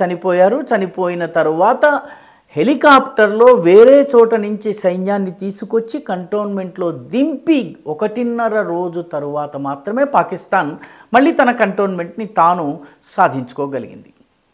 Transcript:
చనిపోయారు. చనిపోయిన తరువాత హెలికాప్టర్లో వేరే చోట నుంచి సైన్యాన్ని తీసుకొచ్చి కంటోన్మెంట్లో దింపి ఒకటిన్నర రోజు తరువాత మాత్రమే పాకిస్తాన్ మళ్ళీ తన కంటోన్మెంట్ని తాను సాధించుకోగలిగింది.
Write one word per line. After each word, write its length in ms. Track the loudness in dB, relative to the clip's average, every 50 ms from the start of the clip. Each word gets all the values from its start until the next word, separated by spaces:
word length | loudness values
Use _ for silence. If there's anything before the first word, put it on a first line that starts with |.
| -4
చనిపోయారు. 600 | -4 -4 -4 -2 0 2 4 4 2 2 0 -2 -2 -2
చనిపోయిన 500 | -2 -2 -4 -6 -6 -4 -4 -4 -4 -6
తరువాత 760 | -4 -2 0 0 0 0 2 2 2 2 2 2 0 0 0 -6 -10 -20 -20 -20 _ _ _ _ _
హెలికాప్టర్లో 960 | -4 -2 0 0 0 2 4 6 6 6 4 2 0 0 0 2 2 4 6
వేరే 640 | 6 6 6 4 6 8 8 8 8 8 6 4 4 4
చోట 200 | 4 4 4 2
నుంచి 380 | -2 -2 -4 -6 -6 -6 -6 -6
సైన్యాన్ని 580 | -4 -2 -4 -2 -2 -4 -4 -2 -2 -4 -6
తీసుకొచ్చి 680 | -8 -8 -10 -10 -10 -10 -8 -6 -4 -4 -4 -6 -8 -10
కంటోన్మెంట్లో 920 | -8 -8 -8 -8 -8 -6 -6 -6 -6 -6 -6 -8 -8 -8 -8 -6 -6 -6
దింపి 840 | -6 -8 -10 -6 -4 -2 -2 -2 -4 -4 -2 0 0 0 -2 -6 -10 -12 -10
ఒకటిన్నర 720 | -10 -6 -4 -6 -6 -4 -4 -6 -4 -4 -2 -2 -2 -2 -2
రోజు 400 | -4 -4 -4 -4 -6 -6 -6 -10
తరువాత 560 | -10 -8 -8 -8 -8 -6 -6 -6 -8 -8 -8
మాత్రమే 460 | -8 -8 -8 -8 -8 -8 -6 -4 -4 -2
పాకిస్తాన్ 720 | 0 0 0 0 0 -4 -12 -6 -4 -2 -2 -2 -4 -8 -12 -16 -20 -20 -20 _ _ 2
మళ్ళీ 180 | 2 2 2
తన 200 | 2 2 0 0
కంటోన్మెంట్ని 720 | 0 0 -2 -2 -2 -2 -4 -2 -4 -6 -8 -10 -12 -12 -14
తాను 540 | -6 0 2 2 2 2 0 -2 -6 -8 -10 -14 -20 _ _ -20
సాధించుకోగలిగింది. 1080 | -6 -2 0 0 0 0 -4 -10 -10 -8 -8 -8 -8 -8 -10 -10 -12 -18 -20 -20 _ _ _ _ _ _ _ _ _